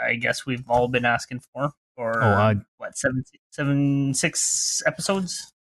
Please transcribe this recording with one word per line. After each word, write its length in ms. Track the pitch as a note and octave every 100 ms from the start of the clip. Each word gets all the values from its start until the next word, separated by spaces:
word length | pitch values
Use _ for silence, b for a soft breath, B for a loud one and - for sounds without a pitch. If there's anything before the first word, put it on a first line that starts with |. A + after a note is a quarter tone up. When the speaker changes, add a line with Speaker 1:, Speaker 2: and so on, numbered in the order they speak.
Speaker 1:
I 140 | A#2 A#2+
guess 300 | A#2+ A#2 -
we've 220 | B2 B2+
all 180 | B2 B2
been 160 | B2+ A#2+
asking 340 | A#2 - B2
for, 320 | - B2+ C#3+ - _ -
for, 260 | A#2 A2+
Speaker 2:
Oh, 100 | A2+
I 220 | G2 A2 G#2 - _
Speaker 1:
what, 200 | G#2+ -
seven, 260 | C#3 B2+ - _ _
seven, 640 | - C#3+ C#3+ C#3+ C#3 C#3
six 680 | C3+ E3 - - - - - -
episodes? 680 | - - G3 F3+ - - _ _